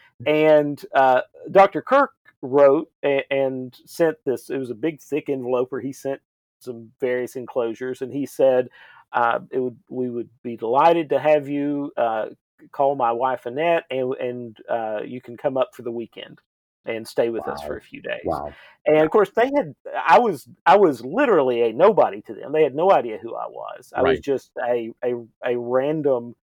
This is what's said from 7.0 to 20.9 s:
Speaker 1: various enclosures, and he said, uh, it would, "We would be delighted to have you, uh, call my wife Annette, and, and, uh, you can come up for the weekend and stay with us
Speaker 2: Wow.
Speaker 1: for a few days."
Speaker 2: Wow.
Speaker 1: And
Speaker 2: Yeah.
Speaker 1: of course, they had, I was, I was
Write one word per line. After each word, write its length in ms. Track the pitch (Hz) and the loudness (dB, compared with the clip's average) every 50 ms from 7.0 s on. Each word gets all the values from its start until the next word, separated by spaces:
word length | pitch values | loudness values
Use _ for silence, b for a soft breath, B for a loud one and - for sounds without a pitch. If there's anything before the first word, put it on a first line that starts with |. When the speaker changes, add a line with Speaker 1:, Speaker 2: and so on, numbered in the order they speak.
Speaker 1:
various 360 | - 127 123 123 123 117 - | -4 -4 -2 -4 -4 -6 -10
enclosures, 640 | 135 123 113 - 135 120 117 113 - 127 131 127 - 135 | -12 -12 -8 -4 -4 -4 -4 -4 -6 -8 -10 -8 -8 -10
and 100 | 127 117 | -10 -8
he 140 | 139 139 | -8 -8
said, 420 | 127 - - 139 131 127 127 127 123 b b b b b b b b - | -6 -2 2 2 4 4 2 0 -2 b b b b b b b b -2
uh, 280 | - 120 117 117 127 - - | 0 0 0 0 -2 -4 -6
it 100 | - 135 | -6 -4
would, 180 | 127 127 120 113 _ - | -4 -4 -6 -10 _ -12
"We 220 | - 123 127 123 | -8 -6 -6 -6
would 180 | 120 117 117 - _ _ - | -6 -8 -10 -12 _ _ -12
be 140 | 127 117 | -12 -10
delighted 520 | 113 - 110 120 135 151 170 170 170 165 135 | -8 -4 0 2 4 4 4 4 2 0 -2
to 80 | 139 135 | -2 0
have 300 | 131 151 151 151 143 135 | 2 2 2 2 2 -2
you, 440 | 143 143 143 143 147 143 143 147 - | -4 -4 -4 -4 -4 -4 -6 -6 -4
uh, 300 | - 123 113 113 110 - - - - _ _ _ _ - - - | -2 -2 -2 -2 -2 -6 -6 -10 -16 _ _ _ _ -20 -10 -4
call 240 | - 143 139 143 | -2 0 0 0
my 160 | 139 127 117 117 | 0 0 -2 0
wife 340 | 117 127 131 131 123 - | 0 -2 -2 -4 -4 -6
Annette, 380 | 123 120 135 160 170 170 165 - - | -8 -6 -2 0 0 0 0 -2 -4
and, 240 | 127 131 131 127 135 | -6 -4 -4 -4 -4
and, 420 | - - 127 123 123 120 117 107 - - - | -4 -6 -6 -8 -8 -12 -14 -16 -16 -8 -6
uh, 320 | - 117 113 110 110 107 110 | -6 -4 -4 -4 -6 -6 -8
you 180 | 135 123 127 - | -10 -12 -14 -16
can 140 | - 120 110 | -16 -12 -8
come 180 | - 147 131 | -6 -4 -2
up 140 | 131 127 - - | -2 -2 -4 -6
for 80 | - 120 | -10 -12
the 100 | 120 117 | -10 -8
weekend 480 | 117 117 104 _ - - - - - _ _ _ _ _ _ _ _ _ | -10 -10 -12 _ -18 -18 -18 -20 -20 _ _ _ _ _ _ _ _ _
and 220 | - 117 113 113 | -10 -8 -8 -10
stay 240 | - - - 120 117 | -6 -2 -2 -2 -2
with 180 | 117 110 - - | -2 -4 -6 -8
us 120 | - 73 | -8 -10
Speaker 2:
Wow. 60 | 73 | -10
Speaker 1:
for 100 | 73 - | -10 -12
a 60 | - - | -12 -14
few 180 | _ - - | _ -18 -14
days." 240 | - - - - - | -10 -10 -10 -8 -6
Speaker 2:
Wow. 280 | 92 82 71 71 73 73 B B B B B B | -6 -6 -6 -6 -10 -14 B B B B B B
Speaker 1:
And 100 | - 151 | 2 2
Speaker 2:
Yeah. 60 | 151 156 | 4 4
Speaker 1:
of 80 | 156 | 4
course, 200 | - 214 202 - | 4 2 2 2
they 200 | - - 233 269 277 | 2 0 0 0 0
had, 200 | 285 247 156 127 _ - - - 135 117 | -2 -2 -4 -6 _ -16 -12 -10 -4 2
I 140 | 139 165 202 | 6 6 6
was, 280 | 240 233 175 131 - - - _ - | 6 4 0 -4 -8 -14 -18 _ 2
I 120 | - 175 | 4 6
was 280 | 202 202 175 | 8 6 6